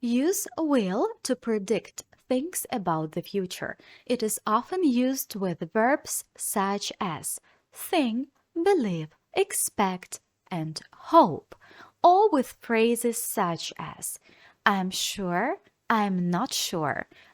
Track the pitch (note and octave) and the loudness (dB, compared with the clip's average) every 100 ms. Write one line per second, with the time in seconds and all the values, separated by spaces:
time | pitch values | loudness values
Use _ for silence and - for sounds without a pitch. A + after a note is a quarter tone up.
0 | A#3+ A#3+ D#4+ G4+ - - D#4 C4+ F#3 G#3 | 0 2 2 0 -4 -4 2 2 2 0
1 | A4 A4+ - B3 A3+ G#3+ F#3+ G3+ - - | -2 -2 -4 -4 -2 -2 0 -2 -4 -16
2 | - _ - B3+ E4+ - - A#3+ F3 D#3+ | -20 _ -2 -2 -2 -6 -6 -4 0 -2
3 | D#3 F3 - G3 F3+ - - - - - | -2 -6 -4 -4 -4 -6 -10 -10 -18 -16
4 | - B3 G#3+ - G#3+ A3 - F#4 D#4 A#3+ | -4 -2 -2 -4 0 -2 0 0 2 4
5 | G#3 C4 - G3 F#3+ D#3+ E3 A3 A#3+ D4 | 2 0 -6 -4 -4 -4 -2 2 2 2
6 | - - - - - G#3 G3 G3+ - - | -2 -8 -10 -10 -4 -2 -2 -2 -6 -6
7 | G3 D3+ - - - _ _ - - F4 | -6 -6 -8 -10 -14 _ _ -16 -2 0
8 | B3 A#3 D4 _ _ E4 F#4 F#4 G#3+ E3 | 2 -2 -6 _ _ -2 2 2 2 -2
9 | D#3 _ _ - G4+ - - - F#3+ F#3 | -6 _ _ -2 -2 -2 -4 0 -2 -2
10 | - - _ _ _ F3 D#3+ D#3 - - | -10 -18 _ _ _ -6 -6 -8 -16 -20
11 | - E4 A3+ - - - - - - _ | 4 6 6 2 -10 -20 -20 -20 -20 _
12 | F4 F#4 G#4+ C#4+ - - - A3+ A#3 A3+ | 6 8 6 4 0 -8 -2 2 4 2
13 | A#3+ A3+ - A3 F3+ E3 - - D#3 - | 0 -2 -4 -2 -2 -2 -8 -10 -12 -10
14 | - - _ - - _ - G3 F#3 - | -12 -12 _ -20 -20 _ 0 2 0 -4
15 | - - F3+ F3 B3+ G4 _ _ - A3+ | -4 -4 -2 -2 -2 -4 _ _ -2 0
16 | G3+ F#3 F3 F3 C4+ - - F3 C#3+ - | 2 0 0 -2 -2 -4 -4 -2 -2 -4
17 | - - - | -8 -18 -20